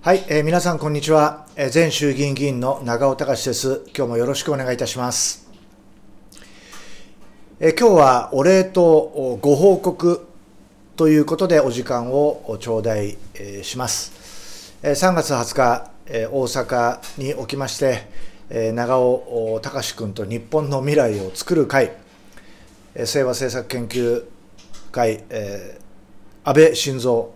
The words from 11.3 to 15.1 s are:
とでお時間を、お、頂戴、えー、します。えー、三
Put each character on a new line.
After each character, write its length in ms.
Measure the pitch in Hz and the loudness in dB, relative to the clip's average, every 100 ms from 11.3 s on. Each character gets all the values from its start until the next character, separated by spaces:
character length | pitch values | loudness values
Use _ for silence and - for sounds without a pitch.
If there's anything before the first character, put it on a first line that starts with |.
| 165 | 0
と 100 | 185 | 4
で 120 | 160 | 4
お 120 | 135 | 4
時 120 | 120 | -2
間 300 | 120 123 117 | -4 -4 -2
を、 300 | 135 147 - - | 0 0 0 -8
お、 120 | 107 | -8
頂 220 | 120 110 | -4 -2
戴、 360 | 110 107 101 104 - | -2 -2 -4 -8 -14
え 280 | - 101 101 | -14 -14 -12
ー、 20 | |
し 160 | 95 123 | -10 -8
ま 80 | 123 | -6
す。 880 | - - - - - - - - - | -6 -8 -16 -20 -18 -16 -18 -20 -8
え 80 | 147 | -4
ー、 40 | 147 | 0
三 200 | 185 | 2